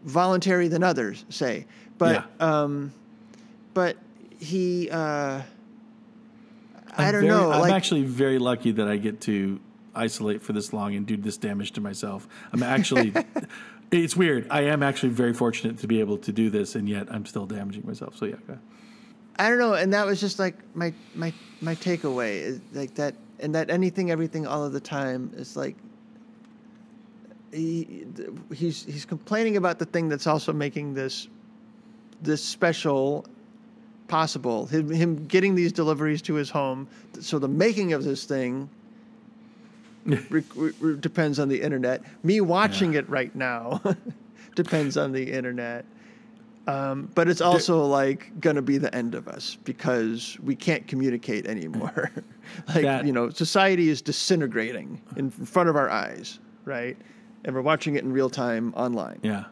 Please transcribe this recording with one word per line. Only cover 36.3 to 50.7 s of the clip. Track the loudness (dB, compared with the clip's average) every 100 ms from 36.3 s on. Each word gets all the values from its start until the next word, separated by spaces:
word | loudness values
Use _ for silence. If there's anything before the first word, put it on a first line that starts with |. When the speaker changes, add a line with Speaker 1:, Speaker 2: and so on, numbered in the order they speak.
| -2
Speaker 1:
his | -2
home. | -2 -2 -4 -10 -18 -20 -14
So | -4 -2
the | 0
making | 2 2 2 0
of | 0 -2
this | -4
thing | -4 -2 -2 -4 -8 -16 -20 -20 -20 -20 -20 -20 -20
Speaker 2:
<laughs> | -20 -20 -20 -20 -10 0
Speaker 1:
re-, | 0 2 -2 -2 -4
re-, | -4 0
re-, | -2 0
depends | -2 0 0 2
on | 0
the | 0
internet. | 0 0 0 -2 -6 -2
Me | 2 4
watching | 4 4 2 2 2
Speaker 2:
Yeah. | 2
Speaker 1:
it | 0
right | -2 -2 -2
now | -2 -2 -4 -4 -2 -2 -4 -16
<laughs> | -20 -20 -8 -4
depends | 0 0 0 0
on | -2
the | -2 -4
internet. | -4 -4 -6 -8 -8 -12 -20 -20 -20 -20 -20 -20 -10 -6
Um, | -2 -2 -4 0
but | 2 4
it's | 6
Speaker 2:
There | 6
Speaker 1:
also, | 6 6 4 4
like, | 4 4 0 -6 0
gonna | 2 2
be | 2 2
the | 0 -2
end | -4
of | -6 -10
us | -10 -10 -10 -12
because | -4 0 2 0 -2 -8 -8
we | -6 -2
can't | 0